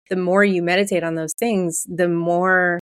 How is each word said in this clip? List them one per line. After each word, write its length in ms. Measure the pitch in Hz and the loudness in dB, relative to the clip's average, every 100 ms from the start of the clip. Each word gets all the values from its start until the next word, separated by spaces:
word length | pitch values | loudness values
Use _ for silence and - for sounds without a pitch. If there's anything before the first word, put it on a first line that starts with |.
| _ | _
the 60 | 185 | -4
more 280 | 180 185 202 | 0 4 4
you 160 | 185 | 2
meditate 420 | 170 185 202 180 | 0 0 0 -2
on 120 | 165 165 | -2 -4
those 180 | 160 - | -6 -4
things, 460 | 233 208 175 165 - | -2 0 -2 -4 -8
the 180 | 175 175 | -2 0
more 720 | 170 170 175 185 185 180 175 | 0 0 0 2 2 2 -2